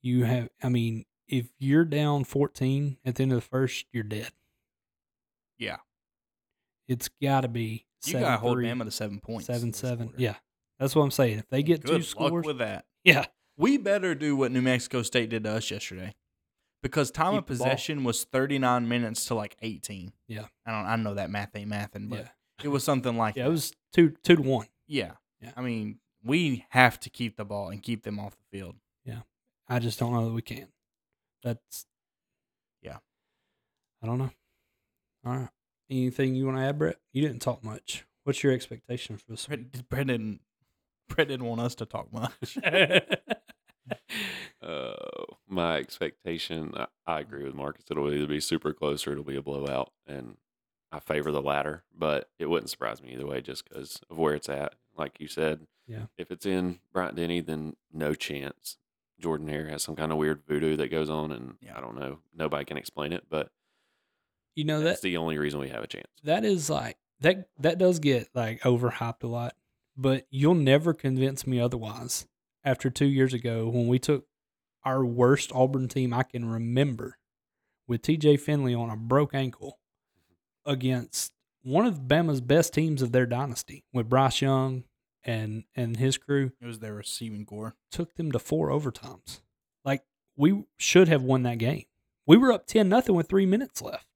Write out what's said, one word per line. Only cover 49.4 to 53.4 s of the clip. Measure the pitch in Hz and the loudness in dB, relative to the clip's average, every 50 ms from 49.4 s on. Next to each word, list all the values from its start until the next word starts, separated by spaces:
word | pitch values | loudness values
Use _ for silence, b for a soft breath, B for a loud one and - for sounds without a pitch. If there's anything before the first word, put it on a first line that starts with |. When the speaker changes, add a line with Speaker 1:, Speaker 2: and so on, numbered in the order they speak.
Speaker 3:
blowout, | 71 71 71 69 71 69 67 65 67 - _ _ _ | -6 -6 -6 -6 -4 -4 -2 -4 -4 -6 _ _ _
and | - 71 69 62 57 50 _ _ _ _ _ _ _ _ _ _ _ | -14 -14 -14 -14 -14 -18 _ _ _ _ _ _ _ _ _ _ _
I | 80 78 | -16 -16
favor | - - 78 76 73 76 | -4 -2 -2 0 0 0
the | 73 71 | -2 0
latter, | 69 71 71 71 71 76 76 82 _ _ _ | 0 0 0 0 0 -2 -6 -8 _ _ _
but | - 82 78 73 69 - _ _ _ | -4 -2 0 0 -2 -4 _ _ _
it | 82 | -2
wouldn't | 73 85 82 - - | 0 0 -2 -2 -6
surprise | - _ 64 57 55 - | -10 _ -6 -8 -8 -8
me | 67 62 62 | -16 -16 -12
either | 62 69 | -10 -8
way | 71 69 65 | -6 -6 -8